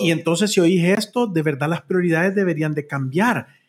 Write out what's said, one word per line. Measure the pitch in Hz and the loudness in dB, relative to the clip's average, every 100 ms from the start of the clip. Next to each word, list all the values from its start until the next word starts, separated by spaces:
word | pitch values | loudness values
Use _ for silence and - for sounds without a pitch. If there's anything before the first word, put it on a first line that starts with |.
Y, | 175 | 0
y | |
entonces, | 160 165 170 208 | -2 -2 0 0
si | 196 | 2
oís | 170 185 | 2 4
esto, | 170 202 214 247 240 | 2 0 -2 -4 -2
de | 165 | 0
verdad | 151 135 147 | -2 -2 -2
las | 165 | -4
prioridades | - 185 180 160 190 196 | -2 0 2 2 2 0
deberían | 185 151 156 | 0 0 -2
de | 147 143 | -4 -4
cambiar. | 139 131 156 240 160 - _ | -6 -4 0 0 0 -4 _